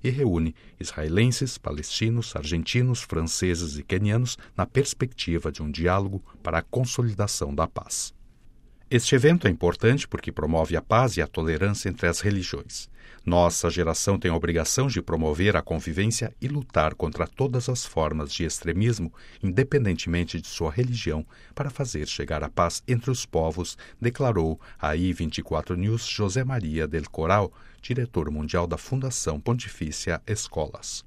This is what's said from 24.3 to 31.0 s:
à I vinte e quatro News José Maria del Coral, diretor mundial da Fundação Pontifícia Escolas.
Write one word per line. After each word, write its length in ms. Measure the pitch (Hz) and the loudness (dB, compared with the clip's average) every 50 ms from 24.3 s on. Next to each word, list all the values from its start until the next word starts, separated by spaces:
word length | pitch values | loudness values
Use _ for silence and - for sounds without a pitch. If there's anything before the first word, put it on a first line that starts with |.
| 113 95 80 80 80 - - - - - | 4 4 2 2 0 -2 -8 -20 -14 -4
à 160 | - 78 78 | -2 -2 0
I 160 | 80 90 92 | 2 2 0
vinte 280 | 85 - 87 78 - - | 0 0 -2 -4 -4 -6
e 40 | - | -6
quatro 320 | - - 78 78 - 92 | -2 -4 -4 -2 -2 -4
News 320 | 87 90 104 113 113 - - | -2 0 0 0 -2 -2 -6
José 360 | - - 104 98 92 127 131 | -4 -2 -2 0 0 0 -2
Maria 440 | 127 131 120 98 78 76 80 80 76 | 0 -2 -2 -2 -2 -2 -2 -2 0
del 220 | 76 82 76 - | -2 -4 -4 -4
Coral, 420 | - - 80 82 95 107 101 85 - - - - - - | -4 -2 2 4 4 4 4 0 -4 -12 -20 -20 -20 -18
diretor 480 | - - 127 123 123 117 - 90 78 73 | -6 -4 -2 -2 -2 -2 -2 -2 -2 -2
mundial 380 | 76 76 76 78 - 90 87 85 | -2 -4 -4 -2 0 0 0 0
da 100 | 85 82 | -2 -6
Fundação 640 | - - - 131 131 131 123 - - 80 78 73 | -4 -4 -4 -2 -2 -2 -4 -4 -2 -2 -4 -2
Pontifícia 840 | - - 117 123 - 95 - - 85 78 76 - - - 85 80 - - | 0 -2 -2 -2 -2 -8 -8 -8 -8 -6 -6 -6 -4 -4 -4 -4 -2 -4
Escolas. 760 | 107 101 - - - - 78 76 - - - - - - | -4 -4 -4 -6 -4 -4 -4 -4 -6 -12 -12 -10 -12 -12